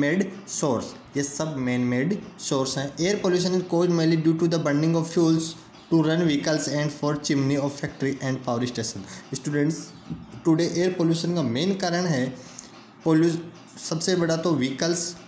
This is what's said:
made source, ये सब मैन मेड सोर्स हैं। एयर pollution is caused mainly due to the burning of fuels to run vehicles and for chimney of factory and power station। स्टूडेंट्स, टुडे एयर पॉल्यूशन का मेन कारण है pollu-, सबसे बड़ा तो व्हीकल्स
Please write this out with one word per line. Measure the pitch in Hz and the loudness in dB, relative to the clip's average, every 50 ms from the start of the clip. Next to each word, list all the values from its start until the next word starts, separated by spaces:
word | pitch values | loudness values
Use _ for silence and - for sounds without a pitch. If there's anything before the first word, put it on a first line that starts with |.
| 143 | 2
made | 143 160 190 196 190 - - - - - | 2 2 0 0 -2 -6 -12 -14 -12 -6
source, | - - 147 120 107 95 - - - - - - | -2 0 0 0 0 -2 -6 -10 -16 -16 -8 -4
ये | 139 143 | -4 -4
सब | 139 - - 160 156 151 | -4 -4 -6 -6 -4 -4
मैन | 131 127 123 123 123 | -4 -2 0 0 0
मेड | 123 123 123 123 135 175 214 - - - - - | 0 2 2 0 0 0 -2 -4 -6 -10 -14 -12
सोर्स | - - 151 135 131 131 - 139 | -6 -2 0 0 0 0 -2 -4
हैं। | 135 139 - - | -6 -6 -4 -2
एयर | 165 185 208 202 - | 0 0 0 0 0
pollution | 185 180 175 170 185 180 185 | 2 2 2 2 2 0 0
is | 180 - 170 | 0 0 0
caused | 170 180 175 170 165 | 2 2 4 4 4
mainly | 160 160 165 160 151 | 4 4 4 4 4
due | 165 160 160 | 4 2 4
to | 175 170 170 | 2 2 2
the | 165 143 | 2 2
burning | 151 143 147 156 165 165 165 160 | 2 2 2 4 2 2 2 0
of | 165 - | 0 2
fuels | 185 170 160 160 160 160 - - - - - - - - - 170 | 2 4 4 4 4 2 -2 -8 -12 -16 -20 -20 -20 -4 2 2
to | 165 151 156 | 4 4 4
run | 160 170 180 160 | 4 2 4 2
vehicles | 147 143 - 160 156 151 147 143 139 147 | 2 2 2 0 0 0 0 -2 -2 0
and | 147 147 147 - | 0 -2 -2 -2
for | - 147 143 143 - - | -2 -2 -2 0 0 0
chimney | 151 139 135 135 143 143 | 2 2 2 2 2 2
of | 135 143 143 - | 0 -2 -2 -4
factory | - 143 - - 139 135 139 135 143 | -8 -8 -6 -4 -2 -2 -2 -2 -2
and | 131 131 131 - 123 | -4 -4 -2 -2 -2
power | 120 117 123 120 - | -2 0 -2 -2 -2
station। | 117 110 - - 98 95 - - - - - - | -4 -6 -6 -6 -10 -12 -14 -16 -18 -14 -10 -10
स्टूडेंट्स, | - - 151 147 147 143 156 165 - - - - - - - - - - - - - - | -8 -4 -2 0 2 2 0 0 -2 -6 -14 -18 -16 -14 -12 -12 -12 -12 -14 -16 -2 2
टुडे | 170 160 160 170 | 2 4 4 2
एयर | 160 165 165 180 185 180 - | 2 0 2 0 0 2 2
पॉल्यूशन | 170 165 165 165 - 170 175 | 2 2 2 2 0 -2 0
का | 170 147 | 0 0
मेन | 120 113 127 165 196 196 190 | 0 0 0 0 0 0 0
कारण | 196 175 170 175 180 | 0 0 0 0 0
है | 175 156 127 127 - - - - - - - - - - - - - - - - | 2 2 0 0 -2 -4 -8 -14 -18 -18 -18 -18 -20 -20 -20 -20 -20 -14 -4 0
pollu-, | 165 160 156 165 170 160 170 - - - - - - - - - - | 4 4 6 6 4 2 0 -4 -10 -16 -18 -20 -20 -16 -12 -8 -6
सबसे | 165 160 - 196 185 | -4 -4 -2 0 0
बड़ा | 175 170 160 160 | 2 2 2 0
तो | 165 165 180 160 | 2 2 2 2
व्हीकल्स | 135 127 131 135 - 170 165 170 170 - - - - - | 2 2 0 -2 0 0 0 0 -2 -4 -6 -8 -12 -14